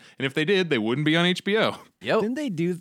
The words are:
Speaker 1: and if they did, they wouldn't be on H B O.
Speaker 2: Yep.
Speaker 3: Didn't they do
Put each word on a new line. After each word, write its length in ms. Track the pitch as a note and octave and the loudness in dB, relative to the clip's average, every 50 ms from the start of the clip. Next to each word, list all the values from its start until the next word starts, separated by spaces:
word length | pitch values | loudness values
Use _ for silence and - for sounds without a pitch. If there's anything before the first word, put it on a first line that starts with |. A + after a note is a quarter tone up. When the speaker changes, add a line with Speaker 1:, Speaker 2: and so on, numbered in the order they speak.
| - - - | -14 -18 -10
Speaker 1:
and 80 | - C3 | -6 -6
if 80 | C3+ - | -4 -2
they 100 | D#3+ D#3 | -2 0
did, 240 | D#3+ G3+ F#3 F#3 D#3+ | 2 2 2 2 2
they 80 | C#3+ | 0
wouldn't 280 | A#2 G#2 A2 B2+ C#3+ D3+ | 0 2 0 0 0 2
be 100 | D#3 D#3 | 2 2
on 100 | E3+ F3 | 2 2
H 180 | F3+ F3+ - - | 2 0 0 -2
B 140 | G3 G3+ | -2 0
O. 200 | A3+ F3 G#2+ - - - - _ - | 0 0 0 -2 -4 -12 -20 _ -8
Speaker 2:
Yep. 180 | - A#2 E3 A3 | -2 0 0 2
Speaker 3:
Didn't 140 | G3 A3+ C4 | 0 0 -2
they 140 | D4+ D4+ B3+ | -4 -4 -4
do 280 | F3+ D#3 E3+ F3+ F3+ E3+ | -4 -2 -2 -2 -4 -6